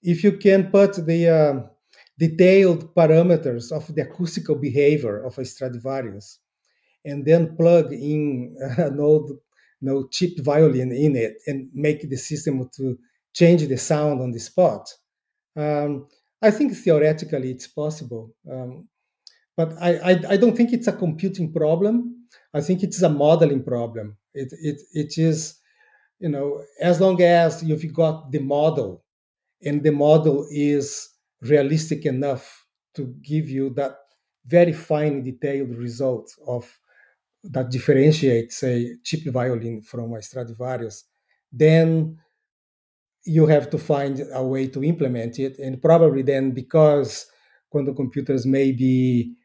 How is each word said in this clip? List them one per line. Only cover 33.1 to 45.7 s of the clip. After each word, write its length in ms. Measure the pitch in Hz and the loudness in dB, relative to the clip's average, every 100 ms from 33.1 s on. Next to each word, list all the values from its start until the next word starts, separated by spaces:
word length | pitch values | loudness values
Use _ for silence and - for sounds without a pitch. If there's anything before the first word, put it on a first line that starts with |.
| 135 | -14
give 280 | 139 156 139 | -6 -6 -4
you 220 | 135 135 | -6 -6
that 240 | 123 135 - _ _ _ _ 120 | -4 -6 -8 _ _ _ _ 2
very 260 | 170 175 | 4 4
fine, 520 | 156 - 151 151 139 | 2 -4 0 0 -2
detailed 520 | 127 131 143 139 131 117 | -6 -6 -6 -4 -6 -8
result 560 | 120 117 135 120 - _ - | -10 -4 -4 -4 -10 _ -8
of, 300 | 123 - _ _ _ _ _ _ _ | -8 -10 _ _ _ _ _ _ _
that 280 | 196 131 123 | -10 -8 -6
differentiates, 840 | 127 - 131 147 156 135 117 117 - | -4 2 4 6 4 2 0 -2 -6
say, 380 | 131 123 120 120 | -4 -2 -4 -8
cheap 220 | - 156 156 | -8 -8 -4
violin 500 | 127 123 120 117 110 | -4 -2 -4 -6 -12
from 320 | 107 117 117 | -12 -12 -10
a 80 | 113 | -12
Stradivarius, 840 | 107 131 117 113 123 127 113 101 _ _ _ _ _ | -14 -14 -14 -10 -8 -8 -10 -14 _ _ _ _ _
then 640 | 120 151 160 165 160 156 160 _ _ _ _ _ _ _ _ _ _ - | 2 6 6 4 0 -2 -8 _ _ _ _ _ _ _ _ _ _ -2
you 220 | 160 156 | 2 6
have 220 | 151 143 | 4 2
to 60 | 143 | -8
find 460 | - 147 139 135 139 | -2 -2 -2 -6 -8
a 120 | 131 131 | -6 -4
way 220 | 135 135 | -4 -4
to 160 | 131 | -4
implement 560 | 147 170 135 123 117 120 | -4 -2 -2 -4 -8 -6
it. 180 | 135 131 | -8 -8
And 240 | 139 | -12